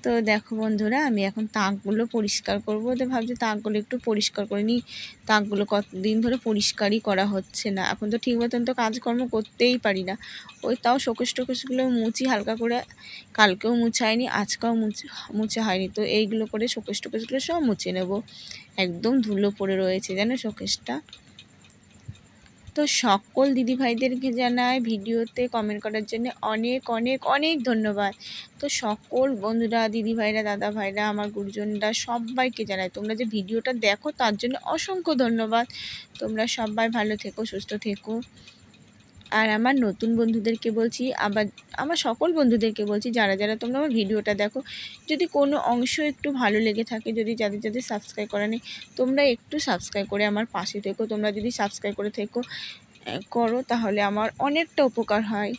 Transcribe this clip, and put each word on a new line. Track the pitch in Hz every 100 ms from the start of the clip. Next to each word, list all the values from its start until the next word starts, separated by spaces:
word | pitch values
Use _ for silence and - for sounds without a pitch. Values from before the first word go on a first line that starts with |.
তো | 247 233 220
দেখো | 214 - 220
বন্ধুরা | 220 208 214 262 294
আমি | 214 196
এখন | 208 214 214
তাকগুলো | 196 196 196 214 240 233
পরিষ্কার | 202 - - 202 214
করবো, | 214 233 247
তো | 254
ভাবছি | 254 226 240
তাকগুলো | 226 208 214 214
একটু | 214 247 233
পরিষ্কার | 208 - - 202
করে | 202 214
নিই, | 240 - - - - -
তাকগুলো | 214 208 202 202
কতদিন | 208 208 185 208 220
ধরে | 233 247 226
পরিষ্কারই | 208 208 - 202 220 214
করা | 190 202
হচ্ছে | 196 190 - 214 190
না। | -
এখন | 208 208
তো | 226
ঠিক | - 233
মতন | 233 240 240
তো | 247
কাজকর্ম | 226 226 240 240 247
করতেই | 220 214 - 240 247
পারি | 220 190 185
না, | 202 - - - - 196
ওই | 247
তাও | 240 269
শোকেস | 262 226 247 -
টোকেসগুলো | 254 247 262 254 262 240
মুছি | 226 220 262
হালকা | 226 208 226
করে, | 233 240 - - - - - -
কালকেও | 208 180 220 240
মুছায়নি, | 233 - 226 226 254 -
আজকেও | 196 - 233 226
মুছে, | 214 208 - - - 208
মুছে | 220 226 220
হয়নি। | 185 190 208
তো | 214 214
এইগুলো | 214 220 214
করে | 214 240
শোকেস | - 208 208
টোকেসগুলো | - 220 226 262 -
সব | 339 269
মুছে | 196 185 185
নেব, | 185 202 - - - - - -
একদম | 185 175 220 269
ধুলো | 214 196 202 202
পড়ে | 196 190
রয়েছে | 185 190 - 190
জানো | 220 254
শোকেসটা। | 220 - 190 - - 269 - - - - - - - - - - - - - - - - - -
তো | 294 -
সকল | 240 196 - - 277 262
দিদিভাইদেরকে | 240 254 254 233 254 254 262 233
জানাই | 247 247 247 262 233
ভিডিওতে | 214 208 226 226 - 247
কমেন্ট | 233 208 208
করার | 214 220 214
জন্য | 226 247 - 214
অনেক | 220 233 254 - 226
অনেক | 240 262 -
অনেক | 277 311 320 240
ধন্যবাদ। | 220 214 202 202 - - - - -
তো | 285 -
সকল | 226 214 - 247 269 233
বন্ধুরা, | 208 226 226 226 220
দিদিভাইরা, | 226 214 226 214 220 208
দাদাভাইরা, | 202 208 214 196 196 208
আমার | 208 208 208
গুরুজনরা | 196 202 208 208 214 226 -
সবাইকে | 240 226 254 254 233 208
জানাই | 190 185 -
তোমরা | 214 220
যে | 233
ভিডিওটা | 214 185 226 254 247 214
দেখো | 208 302 -
তার | 240 208
জন্য | 240 269 -
অসংখ্য | 311 - 370 339 269
ধন্যবাদ। | 240 226 220 226 247 - - - - -
তোমরা | 220 220 233 -
সবাই | 220 214 226 226
ভালো | 214 214
থেকো, | 202 - 220
সুস্থ | 196 - 214 220
থেকো। | 196 - 226 247 - - - - - - - - - - 214
আর | 220 214
আমার | 240 277 220
নতুন | 190 226 233
বন্ধুদেরকে | 226 226 214 226 233 220
বলছি, | 226 - 254 - 208
আবার | 208 208 - - -
আমার | 277 330 240
সকল | 240 330 330
বন্ধুদেরকে | 254 226 226 214 208
বলছি, | 208 240 233
যারা | 202 190
যারা | 208 220
তোমরা | 240 269
আমার | 302 226
ভিডিওটা | 196 214 208 202
দেখো, | 208 262 - - - - -
যদি | 311 349 285
কোনো | 277 294 -
অংশ | 240 254 - 302
একটু | 277 294 269
ভালো | 226 214 220
লেগে | 208 226
থাকে, | 220 226 226
যদি | 220 226
যাদের | 208 208
যাদের | 220 233 247
সাবস্ক্রাইব | 214 - - 208
করা | 202 208
নেই, | 226 - - - -
তোমরা | 254 269 285
একটু | 233 - 302 277
সাবস্ক্রাইব | 175 - 202 196
করে | 202 208
আমার | 208 233 190
পাশে | 185 208 196
থেকো। | 202 220
তোমরা | 214 208 208
যদি | 220 240
সাবস্ক্রাইব | 202 - 202 202
করে | 208 214
থেকো, | 208 240 254 - - - - - -
এ, | 123 202 240
করো, | 233 247 269
তাহলে | 240 220 208 202
আমার | 208 220 - 277
অনেকটা | 302 339 - 262
উপকার | 233 214 208 214
হয়। | 208 208